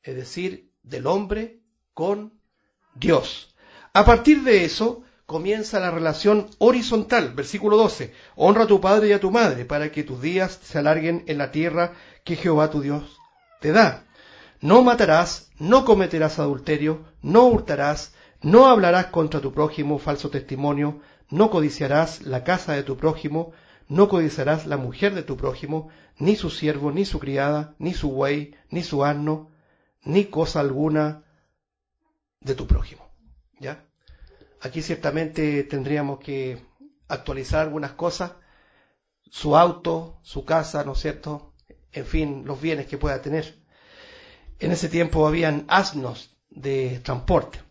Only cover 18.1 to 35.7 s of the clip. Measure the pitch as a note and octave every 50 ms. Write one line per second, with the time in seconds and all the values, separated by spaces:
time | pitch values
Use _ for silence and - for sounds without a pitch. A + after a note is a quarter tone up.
18.1 | _ _ - _ _ _ - D3 F#3 A#3 C4+ C4+ B3+ A3 F#3 F3 F3 F#3 F3+ -
19.1 | - E3+ D#3 D#3 E3 D3 C3+ C#3 C3 D3 D3+ D3+ D3+ - D3 C#3+ D3+ C#3+ - D3+
20.1 | C#3+ C#3+ - C#3+ - C#3 B2+ - C3+ C3 C#3+ D3 C#3+ C#3+ C#3+ D3 D3 D3 - _
21.1 | _ _ _ _ C#3+ D#3+ G#3+ A3 G#3+ E3+ D3+ D3 - - D3 C3 C#3 D3+ D#3+ D#3+
22.1 | - - - C#3+ C3 B2+ B2 E3 F3+ F3+ - - D3+ C#3 C#3+ C#3 C3+ B2+ D3 D#3+
23.1 | D#3 D#3+ - D3+ D3 D#3+ E3+ E3 - _ _ _ _ _ _ _ C#3 F3 G3+ G3
24.1 | G3 F3+ E3 D3+ - - C3+ C#3 D#3 D#3 D#3 D#3 D3 C#3 C3 A#2+ B2 - G3 G3+
25.1 | G3 F3+ D#3 - C3+ A2+ C#3 C3+ B2+ - - C#3 D#3 D#3 D#3 - - - _ _
26.1 | _ _ C#3 F3+ G#3 G#3 - D#3+ - - - D3+ D3+ C#3+ C#3+ D3 C#3 F3 G3+ G3
27.1 | - - - C#3+ C3+ C3+ C#3 C#3+ D3+ D3+ D3+ D3+ - _ - E3+ F3+ - - D3
28.1 | C3 C3 C#3 C#3 D3 D3+ D3 D3 - _ _ _ - E3+ E3 - D#3 C#3 C#3+ C#3+
29.1 | D3 D3 D3 D3+ D#3 D#3 D#3 - _ _ _ _ _ _ _ _ _ _ _ C#3+
30.1 | D3+ G3 G3+ G3 - D3+ D#3+ D#3 - D#3 C#3+ C#3 C3 C3+ D3 D#3 D3+ D#3 D3+ D3+
31.1 | D#3 D3+ _ _ _ _ _ _ _ _ _ _ _ _ _ _ _ _ _ _
32.1 | _ _ _ _ _ _ _ C3+ C3+ C3 - - - - - - - - - _
33.1 | - _ _ _ _ _ _ _ _ _ C3+ C3 D3+ - _ _ _ _ _ _
34.1 | - _ - - - _ - _ _ _ - C3 - E3 D#3 - E3+ - - D3
35.1 | C#3+ D#3 D#3+ D#3 D#3+ E3+ D#3 D3+ D3 C#3+ C#3 C#3+